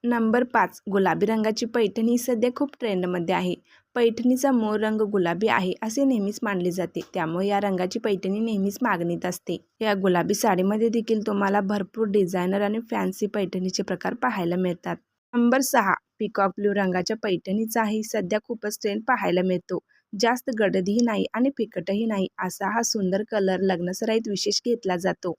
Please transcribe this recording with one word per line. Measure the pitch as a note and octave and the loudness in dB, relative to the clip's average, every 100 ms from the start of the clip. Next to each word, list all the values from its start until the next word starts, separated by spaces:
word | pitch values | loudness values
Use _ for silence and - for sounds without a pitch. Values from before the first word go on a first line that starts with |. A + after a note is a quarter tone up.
नंबर | A#3+ A#3+ A3+ A#3+ | 0 2 4 2
पाच, | B3+ A#3+ F#3 - - | 2 2 0 -2 -2
गुलाबी | G3 F#3 D#3+ G3+ | 2 2 2 2
रंगाची | A3 G#3+ G#3+ A3+ | 2 0 0 -2
पैठणी | A#3+ G#3+ G#3+ A3+ A#3+ | 0 0 2 2 2
सध्या | B3 A#3 B3 A#3+ | 0 0 0 0
खूप | C#4+ - | -4 -2
ट्रेंडमध्ये | A#3+ F#3 F3+ F3+ E3+ F3+ | -2 -2 0 -2 0 0
आहे. | F3+ E3+ _ _ _ B3 | 0 -4 _ _ _ 2
पैठणीचा | A#3 A3+ A#3+ B3+ C#4 | 2 4 2 4 4
मूळ | B3 G#3+ G#3+ | 2 2 0
रंग | A3 A3 | 0 0
गुलाबी | G#3+ G#3 E3+ F3 G#3+ | 0 2 2 2 2
आहे | A#2 F#3 - | 2 2 -2
असे | A3 A3 | -4 0
नेहमीच | C#4 A#3+ G3 G#3 | 2 2 0 -2
मानले | G#3+ F#3+ F3 | -2 0 0
जाते, | F3+ E3+ - - | -2 -4 -6 -8
त्यामुळे | F#3 D#3+ E3+ G3 | -4 -4 -2 0
या | G3+ | 0
रंगाची | G3+ F#3 F#3 A3+ | 0 0 -2 -2
पैठणी | A3 F#3+ F#3+ G3+ | -2 -2 -2 -2
नेहमीच | A3+ G#3 G3 G3 | 0 0 -2 0
मागणीत | A#3+ F3+ E3+ F3 F3+ | 0 0 0 -2 -4
असते. | F3+ - G#3+ _ _ | -6 -6 -8 _ _
या | A3 | 0
गुलाबी | G3+ F#3+ F3+ E3 | 2 2 2 2
साडीमध्ये | G3+ A3+ F#3 F#3+ G#3+ A3+ | 2 2 2 2 2 0
देखील | A3+ A3+ A3 G#3+ | 0 0 -2 0
तुम्हाला | G3+ G3 G3+ | 0 2 2
भरपूर | G3 G#3 F#3+ A3 A3 | 0 -2 -4 -4 0
डिझायनर | G3+ F3+ F#3 F3+ G3 | 2 2 0 0 0
आणि | G3+ G#3+ A#3 | 0 -2 -4
फॅन्सी | A3 F#3 F#3 G#3 | -2 -2 -2 -4
पैठणीचे | G#3 F#3 F#3 F#3 F#3 | -2 -2 -2 -2 -4
प्रकार | G3 F3+ - | -4 -4 -4
पाहायला | B3 B3+ G#3 E3+ F3+ | -2 -2 0 -2 0
मिळतात. | F#3 F3 F3+ E3+ _ _ _ | 0 -2 -6 -8 _ _ _
नंबर | A#3+ A#3+ C4 | 0 4 4
सहा, | C4 B3+ G3 - _ _ | 2 2 2 0 _ _
पीकॉक | G#3+ G#3+ G3 F#3+ | -4 2 0 2
ब्लू | G3+ | 0
रंगाच्या | G3+ F#3+ F3+ F3 A3 | 2 0 0 -2 -4
पैठणीचाही | G#3+ F3+ - G3+ A3 A#3 A3 A3 | -2 -4 -2 -2 0 -2 0 -2
सध्या | G#3+ A3 F3+ G#3 _ | -2 -4 -2 -4 _
खूपच | A3+ G#3 - | -8 -6 -4
ट्रेंड | G#3 G3+ A3 | -4 -4 0
पाहायला | A#3 F#3+ F3+ | 0 2 2
मिळतो. | F#3 F3+ - F3 _ _ _ G3 | 2 0 -4 -8 _ _ _ 0
जास्त | A#3 B3 - G#3+ | 2 2 -4 0
गडदही | G3+ F#3+ F#3 G#3+ | 2 2 0 2
नाही | A#3 G3+ F#3+ | 2 0 -2
आणि | A3 C4 C#4 | 0 -2 0
फिकटही | A3 - E3+ G3+ A3+ | -6 -4 -4 -2 -2
नाही | G3+ F#3 - F3+ | -2 -4 -4 -8
असा | - G3 | -4 -4
हा | A3 | -2
सुंदर | A3+ A3+ F#3 G3 G#3+ | -2 -2 0 0 -2
कलर | G#3+ F#3+ F#3 | 0 0 2
लग्नसराईत | F#3+ F3+ F3 F#3+ A3+ A3+ A3 | 0 0 -2 -4 0 0 0
विशेष | G3 - - A#3+ | -4 -2 -2 0
घेतला | A#3 F#3+ F3+ | -2 0 0
जातो. | F#3 E3+ F3+ | -2 -2 -6